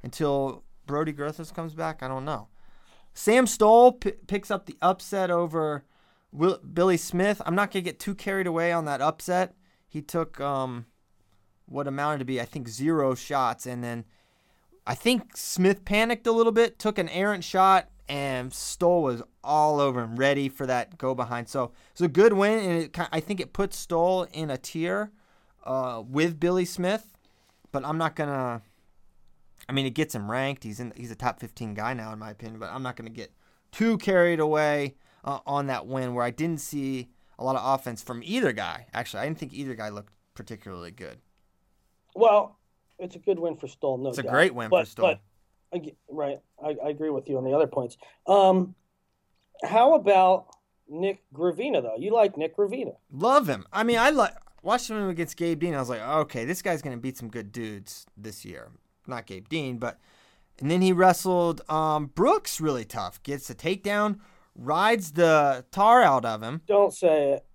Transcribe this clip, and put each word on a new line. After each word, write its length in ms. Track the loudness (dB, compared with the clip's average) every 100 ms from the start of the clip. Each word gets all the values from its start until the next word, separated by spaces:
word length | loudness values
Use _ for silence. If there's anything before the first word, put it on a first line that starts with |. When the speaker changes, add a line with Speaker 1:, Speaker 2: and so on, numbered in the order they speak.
Speaker 1:
until 600 | -14 -4 0 0 -2 -6 -18 -20 -6
Brody 260 | -4 -4
Griffiths 380 | -4 -8 -8 -12
comes 220 | -10 -10
back? 300 | -6 -8 -6
I 60 | -8
don't 180 | -8 -6
know. 220 | -8 -10 -20 -20 -20 -20 -20 -20
Sam 320 | -4 2 4 4
Stoll 460 | 4 8 10 10
p-, 200 | 8 -6 -8 -6
picks 240 | -6 -4
up 160 | -8 -8
the 100 | -2
upset 480 | 0 0 -4 -4 0
over 540 | 0 0 -2 -2 -4 _ _ _ _ _
Will-, 280 | 0 0 0
Billy 400 | -6 2 2 2
Smith. 420 | 0 0 0 0 -2
I'm 80 |
not 160 | -2 0
gonna 120 | -4
get 160 | -6 -8
too 160 | -10
carried 320 | -8 -6 -4 -2
away 240 | 0 0
on 140 | 0
that 160 | -2 -2
upset. 540 | -2 -2 -2 -2 -2 _ _ _ _
He 140 | -14
took, 360 | -6 -4 -4 -6
um, 440 | -4 -4 -4 -8 -14 _ _ _ _ _ _ _
what 240 | _ -8 -6
amounted 300 | -4 -4 -4
to 60 | -4
be, 120 | -6
I 60 |
think, 240 | -6 -10 -12
zero 460 | -4 -2 2 0
shots, 500 | -2 -4 -2 -2 -4 -10
and 160 | -8
then 220 | -8 -8 -12 _ _ _ _ _ _ _ -10
I 80 |
think 420 | -2 0 0 -2 -12
Smith 500 | -8 2 2 2 0
panicked 400 | 0 2 0 0
a 60 |
little 200 | 4 4
bit, 260 | 4 2 2
took 200 | -4 -2
an 100 | -4
errant 360 | 0 0 -2
shot, 440 | -2 4 6 6 2 -20 -8
and 440 | -6 -2 -4 -6
Stoll 500 | -10 -10 2 4 4
was 180 | 2 -2 -8 _
all 360 | 0 4 4 4
over 200 | 2 0
him, 140 | -4 0
ready 320 | 2 2 -2
for 180 | -4 -2
that 320 | -2 -4 -6
go-behind. 500 | -4 -2 -4 -6 -6
So 240 | -4 -4 -8 _
it's 80 | -2
a 80 | 2
good 240 | 6 6
win, 260 | 6 2 2
and 240 | 0 -2
it 80 | -4
ki-, 100 | -6 -4
I 60 | -4
think 200 | -4 -8
it 120 | -8
puts 240 | -4 -6 -6
Stoll 480 | -4 0 2 0 -4
in 180 | -8 -8
a 60 | -8
tier, 520 | -8 -6 -4 -4 -6 _ _ _ _ _
uh, 380 | -6 -4 -4 -8 -6
with 320 | 0 0 0
Billy 240 | 0 0
Smith, 500 | -2 -4 -4 -4 -8 _ _ _ _ _ _
but 140 | -8
I'm 140 | -4 -2
not 180 | -2 -2
gonna, 460 | -4 -4 -4 -8 _ _ _ _ -20 _ -20 _ _ _ -6
I 40 |
mean, 120 | -4 -4
it 40 |
gets 200 | -2 -4
him 140 | -4 -6
ranked. 340 | -4 -4 -6
He's 160 | -12 -12
in, 120 | -12 -12
he's 140 | -16
a 40 |
top 240 | -4 -4 -4
fifteen 360 | -14 -12 -10
guy 180 | -6 -6
now, 200 | -6 -10
in 40 | -14
my 120 | -16
opinion, 280 | -16 -16 -14
but 120 | -12
I'm 100 | -10
not 140 | -10 -12
gonna 140 | -16
get 200 | -16 -18 _ _ _ _
too 280 | -2 0 2
carried 420 | 2 4 4 4
away, 560 | 2 2 2 0 -4 -8 _ _
uh, 180 | -10 -8 -4
on 200 | -4 -2
that 200 | -6 -6
win 280 | -6 -4
where 100 | -4
I 60 | -4
didn't 300 | -2 -4 -4
see 480 | -8 -6 -6 -6 -10 _ _ -8
a 60 |
lot 120 | -4 -2
of 60 | 0 -2
offense 240 | -2 -12
from 200 | -10 -12
either 280 | -6 -2 -2
guy. 340 | -2 -6 -8 -10
Actually, 260 | -10 -8 -6
I 60 | -8
didn't 120 | -8
think 140 | -12
either 220 | -12 -10
guy 160 | -10 -10
looked 240 | -12 -18 _ _
particularly 560 | -20 -16 -16 -14 -14 -16
good. 280 | -16 -18 -18 _ _ _ _ _ _ _ _ _ 2
Speaker 2:
Well, 420 | 4 4 0 _ _ _ _ -14
it's 180 | -14 -8
a 20 |
good 200 | -4 -2
win 180 | -4 -6
for 120 | -12
Stoll, 300 | -6 -4 -2
no 100 | -6
Speaker 1:
It's 100 | -6
a 40 |
Speaker 2:
doubt. 100 | -2
Speaker 1:
great 220 | 2 2
win 160 | 0 0
Speaker 2:
But, 160 | 2 0
Speaker 1:
for 40 |
Stoll. 280 | 0 0 0 _ _ _ _ _
Speaker 2:
but, 40 | -12
ag-, 200 | -12 -18 _
right, 320 | -8 -6 -8 _ _
I, 120 | -8 -6
I 40 | -6
agree 220 | -4 -4
with 180 | -4 -4
you 80 | -4
on 80 |
the 80 | 0
other 140 | 0 2
points. 320 | -2 -6 -10 -20 _ 4
Um, 480 | 6 8 6 0 -8 _ _ _ _ _ _ _ _
how 300 | 0 6 8
about 540 | 6 6 6 8 4 0 _ _ _ _
Nick 340 | -4 -4 -4 _
Gravina, 480 | -2 -2 0 -2 -2
though? 140 | -2 -6
You 160 | 0
like 240 | 4 2 2
Nick 180 | -6 -2
Gravina. 400 | -2 -2 -8 -10 _
Speaker 1:
Love 340 | -2 4 4 4
him. 200 | -4 -4
I 120 | -2
mean, 140 | 0 4
I 120 | 4
li-, 160 | 4 0 -2 -20 _
watched 280 | -2 -2 -2
him 180 | -4 -4
against 280 | -4 -6 -4
Gabe 240 | -4 -2
Dean. 140 | -2
I 40 | -4
was 80 | -4
like, 120 | -6
"Okay, 440 | -2 -2 -2 -4
this 160 | -6 -4
guy's 200 | -4 -4
gonna 140 | -6 -8
beat 200 | -8 -10
some 120 | -12
good 240 | -12 -12
dudes 540 | -10 -10 -10 -16 -20 -20 -18
this 280 | -18 -16
year." 260 | -16 -16 -18 -20 _ _ -12
Not 200 | -12 -12
Gabe 220 | -16 -8
Dean, 300 | -6 -6 -6
but, 200 | -8 -10 _ _ _ _ _ _
and 100 | 0
then 120 | 4
he 100 | 4
wrestled, 680 | 6 6 6 0 2 0 -2 -4
um, 360 | -2 0 -2 -4
Brooks 540 | 0 2 2 0 -4
really 240 | -2 -4
tough. 380 | -6 -8 -10 -10
Gets 260 | -10 -10 -10
a 40 |
takedown, 640 | -8 -4 -4 -2 0 0 -2 -10 _ _
rides 580 | -14 -4 2 2 2 -2
the 520 | 2 6 6 6 0 -6
tar 320 | 2 8 8
out 220 | 8 4
of 180 | 0 -4
him. 180 | -6 -10 2
Speaker 2:
Don't 260 | 4 4
say 400 | 4 4 4 2
it. 140 | 0 -4